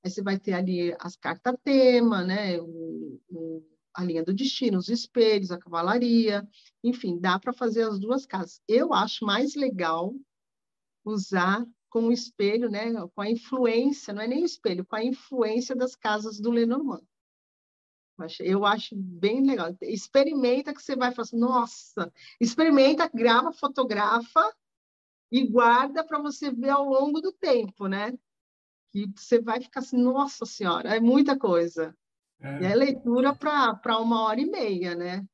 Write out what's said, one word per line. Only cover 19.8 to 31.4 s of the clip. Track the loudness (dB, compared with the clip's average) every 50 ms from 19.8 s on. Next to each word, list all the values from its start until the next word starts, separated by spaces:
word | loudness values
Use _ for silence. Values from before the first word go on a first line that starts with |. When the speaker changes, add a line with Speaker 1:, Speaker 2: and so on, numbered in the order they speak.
Speaker 1:
Experimenta | -8 -6 -6 -6 -8 2 4 4 4 4 2 0 2 2 2 0 -2 -6 -12
que | -12
você | -8 -6 -4
vai | -2 -2 -2
fazer, | -2 -4 -8 -6 -2
nossa, | 0 0 2 2 2 0 0 -6 -18 -20 -14 _ -8 -8 -8 _ _ -20 -20 -4 _
experimenta, | -2 0 2 2 4 6 8 8 6 6 6 4 0 -2 0
grava, | 2 4 4 4 4 2 0 -4
fotografa | -4 -6 -4 -2 -2 -2 -2 0 -2 0 2 0 0 -2 0 _ 2 2 2 -2 _ _ _ _ _ _ _ _ _ _ _ _ _ _ _ 0
e | 0 0
guarda | 4 4 4 6 6 4 4 2 0 -2 -6 -4
pra | -2 -4 -4
você | -4 -6 -8 -6 -6 -6
ver | -6 -2 -2 0
ao | 0 0 0
longo | 2 2 2 2 2 -2 -2
do | -4 -6
tempo, | -8 _ 0 2 2 2 0 -4 -10 _ -6
né? | -6 -4 -4 -6 -8 -8 -12 _ _ _ _ _ _ _ _ _ _ _ _ _ _
Que | -8 -8 -8 -8 -10
você | -14 0 2 2 2
vai | 2 0 -6 -6
ficar | -6 -10 _ -10
assim, | -8 -2 0
nossa | 2 2 4 2 2 -2 -2 -4 -10 -12
senhora, | -12 -10 -6 -2 -2 -2 -2 -2 -2 0
é | 4
muita | 4 6 6 6 6 4 2
coisa. | 0